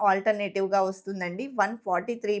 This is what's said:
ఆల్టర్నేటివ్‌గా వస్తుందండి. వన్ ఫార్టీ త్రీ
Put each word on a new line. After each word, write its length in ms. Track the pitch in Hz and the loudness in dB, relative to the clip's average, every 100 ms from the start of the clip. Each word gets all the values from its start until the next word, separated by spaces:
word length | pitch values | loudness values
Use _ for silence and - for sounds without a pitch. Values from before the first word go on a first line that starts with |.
ఆల్టర్నేటివ్‌గా 800 | 208 190 196 208 202 196 190 196 | 2 4 2 0 -2 -2 0 2
వస్తుందండి. 600 | 190 190 - 196 180 180 277 | 2 -2 -8 -6 -4 -4 -4
వన్ 220 | 247 196 226 | 0 0 -2
ఫార్టీ 360 | - 185 185 233 | -2 -2 -2 -4
త్రీ 220 | 208 208 | -2 -2